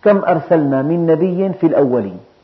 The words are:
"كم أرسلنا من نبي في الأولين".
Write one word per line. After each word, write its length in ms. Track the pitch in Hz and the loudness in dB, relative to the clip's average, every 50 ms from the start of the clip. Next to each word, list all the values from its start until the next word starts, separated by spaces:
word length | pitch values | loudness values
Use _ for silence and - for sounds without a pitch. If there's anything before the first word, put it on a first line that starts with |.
| - | 2
"كم 140 | 214 208 196 | 2 2 2
أرسلنا 640 | - - 175 160 - - 180 165 151 139 139 135 | 2 0 -2 -2 0 0 0 2 2 0 0 -2
من 240 | 135 151 165 175 170 | -2 -2 -2 -2 2
نبي 480 | 165 160 156 175 190 175 180 190 190 175 | 0 2 2 0 -2 -2 -2 -4 -4 -4
في 140 | - - 160 | 0 0 0
الأولين". 520 | - - 143 131 123 123 104 95 90 92 - _ _ _ | 2 2 2 2 0 -2 -2 -4 -10 -14 -20 _ _ _